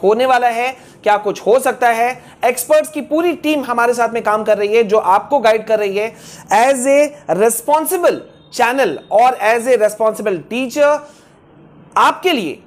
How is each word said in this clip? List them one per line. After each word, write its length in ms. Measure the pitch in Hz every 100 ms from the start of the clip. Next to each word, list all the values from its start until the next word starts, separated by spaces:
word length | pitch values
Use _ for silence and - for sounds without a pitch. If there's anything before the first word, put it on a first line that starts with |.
होने 220 | 190 220 262
वाला 220 | 254 247
है, 280 | 233 247 - - -
क्या 140 | 208 208
कुछ 240 | 208 196
हो 180 | - 247
सकता 300 | 262 247 240
है। 320 | 226 240 254 - - 233
एक्सपर्ट्स 440 | 247 - 302 302
की 120 | 302
पूरी 320 | 262 302 349
टीम 300 | 311 302 302
हमारे 300 | 254 240 240
साथ 160 | 240 233
में 140 | 226
काम 200 | 214 214
कर 140 | 214 208
रही 180 | 208 226
है, 80 |
जो 140 | 220 214
आपको 420 | 180 233 262 285
गाइड 280 | 220 220 214
कर 120 | 220
रही 180 | 208 196
है। 180 | 220 220 - - -
As 220 | 202 247 277
a 320 | 254 277 294 294 - 170
responsible 720 | 226 233 - 302 311 370 339 156 - - - -
channel 340 | 233 269 233 139 -
और 260 | 202 247 254 208 233
as 100 | 233
a 100 | 247
responsible 600 | 208 202 220 214 214 180 143
teacher, 460 | 233 262 269 285 294 294 - _ _ _ - - - - -
आपके 340 | 247 - 370
लिए 280 | 302 170 120